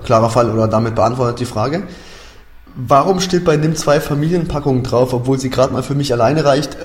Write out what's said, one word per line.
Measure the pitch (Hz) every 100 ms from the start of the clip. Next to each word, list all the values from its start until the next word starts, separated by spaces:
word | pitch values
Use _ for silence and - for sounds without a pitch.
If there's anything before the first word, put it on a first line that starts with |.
klarer | - 113 113
Fall | 123 117
oder | 110 110
damit | 110 113
beantwortet | 113 107 127 120 117
die |
Frage. | 120 107 120 170 202 - - - - - - - - -
Warum | 127 139 165 185
steht | - 180
bei | 175 151
nimm | 156 156
zwei | - 143
Familienpackung | - 143 156 180 160 147 139 127
drauf, | - 117 127
obwohl | 123 127 135
sie | 135
grad | 123 131
mal | 120
für | 131
mich | 143 139
alleine | 120 117 156
reicht? | 143 139 - -